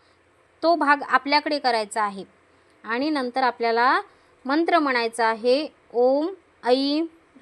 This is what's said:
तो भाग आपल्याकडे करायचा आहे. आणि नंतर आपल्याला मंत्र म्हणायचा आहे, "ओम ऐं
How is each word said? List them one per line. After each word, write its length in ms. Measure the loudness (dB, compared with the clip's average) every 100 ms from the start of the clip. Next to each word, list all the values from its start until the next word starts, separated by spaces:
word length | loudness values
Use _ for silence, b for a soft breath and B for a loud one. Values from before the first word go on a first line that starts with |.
| b b _ _ _ _
तो 120 | 0
भाग 280 | 2 2 0
आपल्याकडे 560 | 2 0 2 0 0 -2
करायचा 440 | 0 -2 -2 -4
आहे. 220 | -4 -6 -16 _ _ b b _
आणि 260 | -6 -4 -2
नंतर 320 | -2 -2 0
आपल्याला 580 | -2 0 -2 2 2 0 -2 b b b
मंत्र 340 | -2 0 2 2
म्हणायचा 480 | 2 -2 -4 0 -2
आहे, 420 | 0 0 0 -2 _ _
"ओम 340 | 0 2 2 -2 -8 _ _
ऐं 380 | 0 0 2 -2 -4 _ _ -16